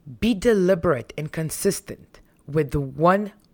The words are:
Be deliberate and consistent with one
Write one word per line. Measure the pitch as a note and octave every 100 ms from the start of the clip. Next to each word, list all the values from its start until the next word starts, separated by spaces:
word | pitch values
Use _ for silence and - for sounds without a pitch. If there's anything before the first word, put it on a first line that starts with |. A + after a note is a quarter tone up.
| - A#2+
Be | A3
deliberate | G3+ A#3+ G#3+ F3+ F#3+ E3+ C3+ - -
and | D3+
consistent | - D#3+ - G3+ - - - - - _ _ -
with | D3 D3
one | D3+ C3+ C3+ E3 G3 G#3 - _